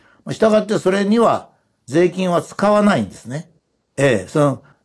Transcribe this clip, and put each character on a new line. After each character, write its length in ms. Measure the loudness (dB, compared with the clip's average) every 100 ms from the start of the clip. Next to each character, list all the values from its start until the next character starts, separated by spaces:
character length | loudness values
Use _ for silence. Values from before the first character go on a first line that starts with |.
| _ _ -12
ま 60 |
あ、 20 |
従 220 | -2 2 2
っ 80 | 0
て 140 | -2
そ 120 | -2
れ 140 | 0 0
に 140 | 2
は 300 | 2 0 -6 _ _ _ -4
税 240 | 0 0
金 220 | 0 -2
は 100 | -2
使 280 | -4 -4 0
わ 120 | 2
な 160 | 2 0
い 60 |
ん 60 | -2
で 60 | -10
す 100 | -12
ね。 260 | -12 -12 _ _ _ _ 0
え 260 | 2 2 -2
え、 20 |
そ 120 | 0
の 240 | 0 -2 _ _